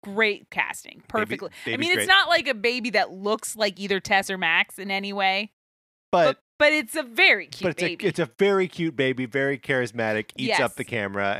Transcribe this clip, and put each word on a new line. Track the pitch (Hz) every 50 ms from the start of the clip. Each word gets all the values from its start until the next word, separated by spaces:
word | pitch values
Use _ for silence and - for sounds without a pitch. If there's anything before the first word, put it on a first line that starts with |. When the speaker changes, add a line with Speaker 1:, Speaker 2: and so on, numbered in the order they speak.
| -
Speaker 1:
Great | 202 196 202 220 214 208 - - _
casting. | - 202 - - - - - - - -
Speaker 2:
Baby, | _ _
Speaker 1:
Perfectly. | - 220 214 214 214 - - -
I | - - -
Speaker 2:
baby's | - 113 175
Speaker 1:
mean, | 294 339
it's | 359 - -
Speaker 2:
great. | -
Speaker 1:
not | 370 392 381 311
like | 339 330 269
a | 277 262
baby | 214 196 233 240 247 220 240
that | 196 208 185 -
looks | 165 190 190 202 220 233 - - -
like | 214 220 208 190 170
either | 196 196 202 190
Tess | - - 208 196 190 -
or | 196 185
Max | 185 165 165 175 202 - - -
in | 190 196
any | 196 196 196 202 202
way. | 202 196 190 190 196 208 214 _ _ _ _ _ _ _ _ _ _ _ _ -
Speaker 2:
But, | 180 170 147 135
Speaker 1:
But, | - _ _ _ _
but | 294 294 311
it's | 311 285 214 -
a | 330 294
very | 240 226 226 359 381 277 208 175 135
cute | 147 - -
Speaker 2:
but | 185
it's | 151 - 180
Speaker 1:
baby. | 165 175 - -
Speaker 2:
a, | 196
it's | 156 -
a | 170 120 _ _
very | 196 196 202 190 185 180
cute | - - 170 165 147
baby, | 117 135 131 131 120 127
very | 120 - 139 135 139 143 135
charismatic, | - - 143 131 123 110 104 120 113 110 107 107 110 _ -
eats | - 131 226
Speaker 1:
Yes. | 214 180
Speaker 2:
up | 135 117 -
the | - 127
camera, | - - 113 104 101 98 101 101 98 101 -